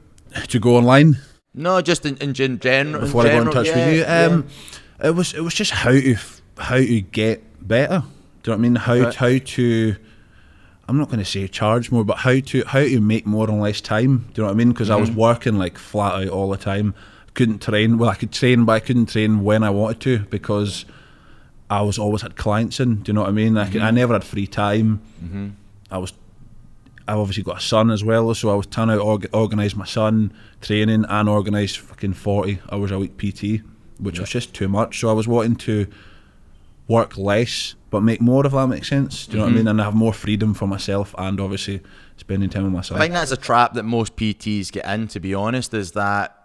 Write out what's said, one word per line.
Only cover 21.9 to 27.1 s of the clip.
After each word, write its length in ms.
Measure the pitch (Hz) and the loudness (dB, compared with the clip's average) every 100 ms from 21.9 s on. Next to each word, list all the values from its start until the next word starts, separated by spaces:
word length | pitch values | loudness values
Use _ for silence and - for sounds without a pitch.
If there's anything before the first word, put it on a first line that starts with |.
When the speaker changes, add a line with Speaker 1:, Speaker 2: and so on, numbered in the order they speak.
| 104 | -2
Speaker 1:
always 240 | 104 104 | -2 -2
had 120 | 120 - | -6 -6
clients 440 | 107 107 113 - | -2 0 -2 -2
in. 240 | 123 107 | -2 -2
Do 60 | 107 | -2
you 20 | |
know 80 | 107 | -2
what 80 | 98 | 0
I 40 | |
mean? 240 | 104 110 110 | 0 2 2
I 120 | 101 | 0
could, 120 | 104 | -2
I 60 | 107 | 2
Speaker 2:
Mm-hmm. 60 | 120 | 2
Speaker 1:
never 180 | 123 | 2
had 100 | 107 | 0
free 240 | - 104 98 | -2 -8 -6
time. 540 | - 104 107 110 107 - - | -2 0 2 2 0 -6 -16
Speaker 2:
Mm-hmm. 260 | 85 98 101 101 - - - | -14 -10 -12 -14 -20 -20 -12
Speaker 1:
I 80 | 95 | -10
was, 140 | 92 - - - - - - - - - | -10 -12 -20 -20 -20 -20 -20 -20 -20 -14
I've 120 | - | -4